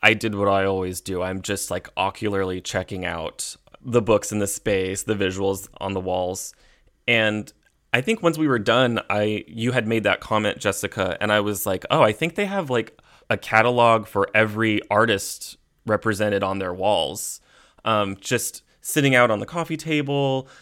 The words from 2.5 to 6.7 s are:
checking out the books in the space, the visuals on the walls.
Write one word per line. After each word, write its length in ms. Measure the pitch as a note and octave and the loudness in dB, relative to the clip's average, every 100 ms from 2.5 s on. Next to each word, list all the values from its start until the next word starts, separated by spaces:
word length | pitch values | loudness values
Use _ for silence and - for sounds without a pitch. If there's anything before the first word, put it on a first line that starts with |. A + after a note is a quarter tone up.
| F#2 | -4
checking 440 | - G2 F2+ F#2+ F2+ | -4 -6 -4 -6 -6
out 500 | E2+ D#2+ - - - _ - | -6 -8 -8 -12 -12 _ -18
the 200 | B2+ A#2+ | 0 0
books 300 | G#2 G#2 - | 4 2 2
in 80 | G#2 | -4
the 80 | G2+ | -4
space, 560 | - - G2 F#2 F#2+ | -4 -2 -2 -2 -4
the 120 | - G#2 | -4 -2
visuals 520 | F#2+ F#2+ G2 F#2+ - - | -2 -2 -2 -4 -8 -10
on 140 | F#2+ | -6
the 60 | F#2+ | -6
walls. 540 | F#2 F#2 F2+ F#2+ - - _ | -4 -4 -4 -6 -10 -16 _